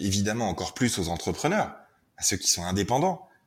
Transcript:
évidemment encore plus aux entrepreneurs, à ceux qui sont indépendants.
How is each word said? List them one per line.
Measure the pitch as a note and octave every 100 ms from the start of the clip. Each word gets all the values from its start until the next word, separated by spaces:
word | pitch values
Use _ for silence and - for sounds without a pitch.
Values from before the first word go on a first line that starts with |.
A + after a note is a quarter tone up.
évidemment | G2 G2+ G2+ A#2 G#2
encore | E2+ F2+
plus | - B2 G2+
aux | E2+
entrepreneurs, | E2+ - D#2+ D3 G#3 - - - _ _ -
à |
ceux | - F#2+
qui | -
sont | F2
indépendants. | F2 F#2+ F#2+ B2 F#2 - - _